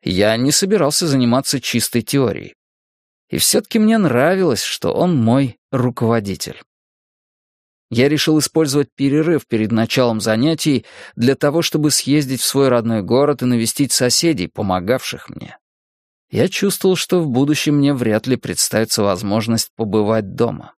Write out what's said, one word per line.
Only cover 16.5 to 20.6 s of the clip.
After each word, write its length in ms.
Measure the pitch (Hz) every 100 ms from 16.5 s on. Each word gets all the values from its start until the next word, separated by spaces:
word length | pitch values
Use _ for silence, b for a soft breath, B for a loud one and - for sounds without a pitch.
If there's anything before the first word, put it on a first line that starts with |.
| - 202 196 190
что 260 | 180 - 180
в 80 | 160
будущем 500 | 120 143 151 - 147
мне 140 | 139
вряд 360 | 139 120 107 131
ли 80 | 123
представится 680 | - 90 - 110 110 -
возможность 680 | 101 92 104 107 110 117 -
побывать 600 | _ 110 107 104 110 101 120
дома. 380 | - 101